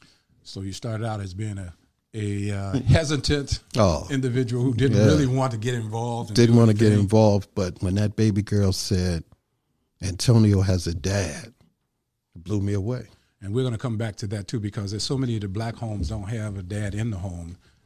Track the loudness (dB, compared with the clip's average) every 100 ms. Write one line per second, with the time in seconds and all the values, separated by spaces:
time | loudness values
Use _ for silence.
0 | _ _ _ _ -16 -12 -10 -8 -8 -6
1 | -6 -6 -8 -8 -8 -8 -12 -16 _ _
2 | _ -8 -4 -4 -4 -4 -4 -2 4 4
3 | 4 -2 0 -2 -2 -8 -4 2 2 2
4 | -2 -4 -2 -2 -2 0 0 2 4 6
5 | 6 6 2 2 0 -2 -4 -4 -6 -6
6 | -6 -6 0 4 6 8 8 6 6 6
7 | 6 6 6 4 0 -4 -4 -4 -2 0
8 | -2 0 2 0 0 2 2 0 -2 -2
9 | 0 -4 -8 _ _ _ _ _ _ _
10 | -10 -2 4 6 6 6 2 0 -2 -4
11 | -2 -2 -4 -8 -16 _ _ _ _ _
12 | _ _ _ -18 -6 -4 -2 -4 -4 -8
13 | -12 _ _ _ -6 -4 -2 -4 -4 -4
14 | -6 -6 -8 -8 -6 -6 -6 -6 -8 -6
15 | -4 -4 -2 -4 -4 -6 -8 -8 -8 -6
16 | -6 -6 -8 -8 -8 -10 -8 -6 -6 -6
17 | -6 -6 -10 -10 -14 -16 _ _